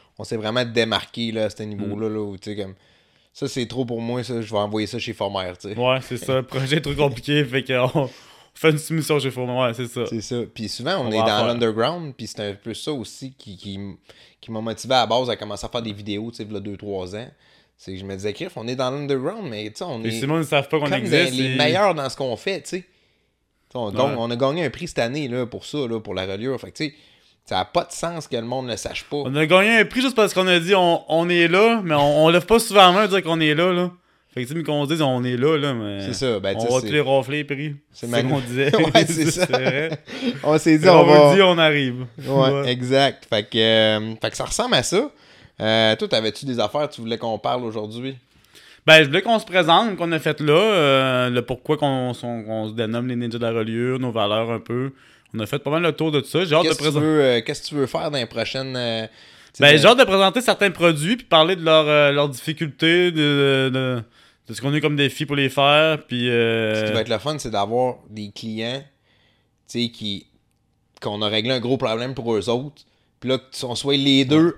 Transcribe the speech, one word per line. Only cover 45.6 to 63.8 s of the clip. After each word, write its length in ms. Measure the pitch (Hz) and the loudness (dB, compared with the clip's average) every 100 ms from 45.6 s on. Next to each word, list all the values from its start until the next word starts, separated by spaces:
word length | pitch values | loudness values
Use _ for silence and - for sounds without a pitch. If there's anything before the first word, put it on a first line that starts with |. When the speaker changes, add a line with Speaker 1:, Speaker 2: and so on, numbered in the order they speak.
| 107 113 110 110 | 0 4 4 2
Speaker 1:
toi, 120 | 104 | 0
t'avais-tu 380 | 113 110 - 139 | 0 -2 -6 -6
des 140 | 120 | -2
affaires 280 | 104 147 147 | -2 -2 -4
que 60 | - | -6
tu 60 | |
voulais 160 | 113 113 | -8 -6
qu'on 220 | 117 104 | -6 -6
parle 240 | 127 127 117 | -4 -4 -6
aujourd'hui ? 500 | 110 107 117 135 127 _ _ _ - - - - | -10 -10 -10 -12 -14 _ _ _ -20 -20 -2 8
Speaker 2:
Ben, 160 | 160 | 8
je 40 | 143 | 8
voulais 140 | 175 | 2
qu'on 180 | 233 220 | 0 -2
se 60 | - | 0
présente, 520 | 185 165 175 233 175 | 0 4 4 4 -2
qu'on 140 | 170 | -2
a 60 | 160 | -2
fait 200 | 160 151 | -2 -2
là, 140 | 151 | 2
euh, 760 | 160 220 190 143 135 131 127 123 | 4 4 4 4 4 2 0 0
le 120 | 123 | -2
pourquoi 340 | 117 123 - 151 | -4 -6 -4 0
qu'on, 360 | 143 131 123 117 | 0 -2 -4 -6
qu'on, 240 | 120 117 | -8 -8
qu'on 260 | 107 110 110 | -6 -6 -6
se 40 | |
dénomme 340 | 113 110 120 127 | -4 -4 -4 -4
les 80 | 120 | -4
Ninjas 200 | 120 117 | -6 -4
de 60 | 117 | -4
la 60 | |
Reliure, 480 | 113 110 113 123 127 | -2 -4 -4 -2 -2
nos 120 | 127 | -4
valeurs 380 | 110 101 107 113 | -2 0 0 -2
un 80 | 113 | -6
peu. 340 | 117 120 135 - _ _ _ | -6 -6 -6 -10 _ _ _
On 60 | 113 | -8
a 40 | 107 | -6
fait 140 | 143 | -6
pas 120 | 143 | -2
mal 100 | 160 | -2
le 100 | 170 | -2
tour 180 | 143 156 | -2 -2
de 100 | 147 | -2
tout 60 | 135 | -2
ça. 180 | 160 180 | -2 2
J'ai 100 | 156 | 2
hâte 80 | |
de 40 | 165 | 2
Speaker 1:
Qu'est-ce 80 | 147 | 0
que 60 | 151 | 0
tu 60 | |
Speaker 2:
présenter. 140 | 143 156 | 0 2
Speaker 1:
veux, 160 | 151 | 4
euh, 200 | 131 117 | 4 2
qu'est-ce 220 | 131 143 | 0 -8
que 40 | - | -6
tu 80 | 147 | -4
veux 100 | 131 | -2
faire 220 | 160 165 | -2 -4
dans 60 | 139 | -6
les 80 | 113 | -6
prochaines, 480 | 113 110 135 135 127 | -6 -6 -6 -8 -6
euh, 240 | 120 113 110 | -4 -4 -6
tu 20 | - - - - - | -14 -20 -20 -14 4
sais, 80 | |
Speaker 2:
Ben, 100 | 143 | 6
Speaker 1:
de 40 | 151 | 8
Speaker 2:
j'ai 60 | 185 | 8
hâte 120 | 240 | 8
de 40 | 202 | 6
présenter 340 | 190 190 247 | 6 2 2
certains 320 | 233 - 202 | 0 0 0
produits 460 | 160 170 151 170 247 | 2 2 2 -2 -4
puis 80 | - | 2
parler 320 | 160 160 185 | 4 4 2
de 60 | 160 | 4
leur, 200 | 156 151 | 4 6
euh, 240 | 147 143 | 4 4
leurs 160 | 143 147 | 2 0
difficultés, 840 | 127 - 151 156 - 165 175 180 | -4 -8 -6 -6 0 2 4 2
de, 580 | 156 147 143 139 135 131 | 2 2 4 2 2 0
de, 280 | 131 | -2